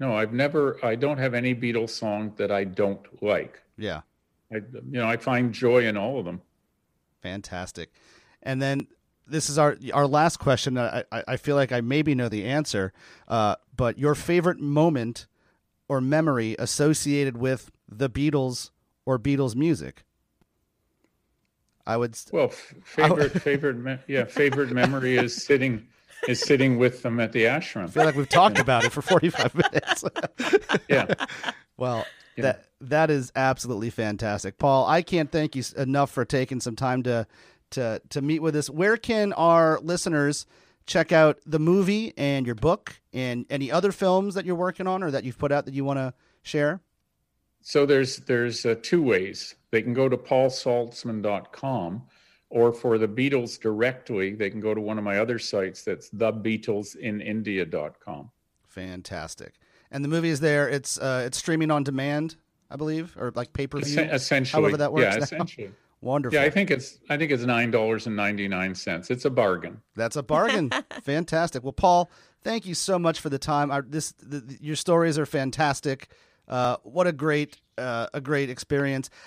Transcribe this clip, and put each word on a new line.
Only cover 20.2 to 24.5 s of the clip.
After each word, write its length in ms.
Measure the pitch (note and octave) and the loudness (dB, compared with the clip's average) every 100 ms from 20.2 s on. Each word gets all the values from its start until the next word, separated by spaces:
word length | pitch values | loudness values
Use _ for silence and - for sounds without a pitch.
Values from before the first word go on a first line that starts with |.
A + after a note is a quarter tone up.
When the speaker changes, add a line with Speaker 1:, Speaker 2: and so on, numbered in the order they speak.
| _ _ _ _ _ _ _ _ _ _ _ _ _ _ _ _ - | _ _ _ _ _ _ _ _ _ _ _ _ _ _ _ _ -4
Speaker 2:
I 100 | A#2 | -2
would 160 | A#2+ | -2
s- 160 | A2+ - | -6 -4
Speaker 1:
Well, 140 | F3 B2+ | 0 0
f-, 280 | - - - - - | -2 -18 -20 -8 2
Speaker 2:
I 100 | D#3 | 4
would 220 | E3 C#3+ | 4 2
Speaker 1:
favorite, 100 | F#3 | 0
favorite, 340 | D3 C#3 D3 A#2+ | 0 0 0 -2
me-, 200 | B2+ C3 - | -6 -8 -4
yeah, 180 | C3 | -2
favorite 460 | A#2+ - C#3+ | -2 2 2